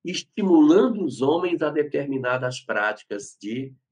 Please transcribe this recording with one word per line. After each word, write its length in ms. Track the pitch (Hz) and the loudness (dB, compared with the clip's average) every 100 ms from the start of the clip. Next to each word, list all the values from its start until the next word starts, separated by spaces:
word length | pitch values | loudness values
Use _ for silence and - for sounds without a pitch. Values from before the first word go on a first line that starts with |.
estimulando 1000 | 170 180 - - 190 160 151 185 254 202 | -10 -10 -10 -4 4 6 8 6 4 0
os 180 | 160 107 | -6 -2
homens 400 | 135 170 175 160 | 0 0 -2 -2
a 80 | 151 | -2
determinadas 880 | 147 147 147 143 135 123 127 127 127 | -2 -4 -4 -4 -4 -2 -4 -4 -8
práticas 760 | - 107 107 107 - 101 101 - | -6 -4 -2 -4 -10 -12 -12 -14
de 320 | 101 123 135 131 _ | -10 -10 -10 -16 _